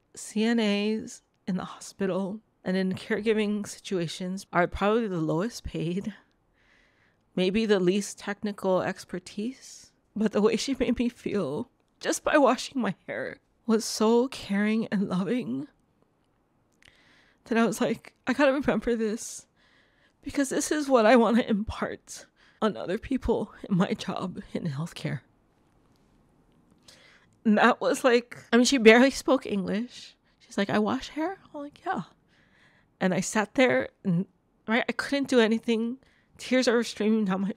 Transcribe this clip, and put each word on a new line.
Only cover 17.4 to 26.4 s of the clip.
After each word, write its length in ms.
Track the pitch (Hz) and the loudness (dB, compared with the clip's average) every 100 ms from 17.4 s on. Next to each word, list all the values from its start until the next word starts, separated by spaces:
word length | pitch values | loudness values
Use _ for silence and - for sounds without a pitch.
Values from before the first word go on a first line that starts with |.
that 120 | - 226 | -2 2
I 80 | |
was 160 | 226 214 | 2 2
like, 320 | 220 - - _ - | -2 -2 -8 _ -4
"I 60 | |
gotta 200 | 247 285 | 2 2
remember 440 | 277 - 196 247 226 | 2 2 0 0 -2
this 500 | 220 226 - - - _ _ _ _ _ _ _ | -2 -4 -10 -16 -18 _ _ _ _ _ _ _
because 280 | 294 285 269 | -8 -4 -2
this 240 | 294 - | -2 -2
is 160 | 302 277 | -2 2
what 180 | 254 214 | 4 8
I 80 | |
wanna 280 | 247 226 233 | 6 6 4
impart 840 | - 202 220 - - 95 - - - _ _ - | 2 -2 -4 -6 -8 -10 -16 -20 -20 _ _ -4
on 160 | 214 - | -4 -2
other 220 | - 220 | -6 -6
people 560 | - 254 - 160 214 - - | -4 -4 -2 -2 -4 -10 -2
in 60 | 175 | 0
my 180 | - | 0
job 480 | 214 - - 180 185 - | -2 -6 -8 -8 -10 -10
in 120 | - | -6
healthcare." 560 | 165 135 170 - 151 139 _ _ _ _ _ _ _ _ _ _ _ _ | -6 -6 -8 -8 -8 -10 _ _ _ _ _ _ _ _ _ _ _ _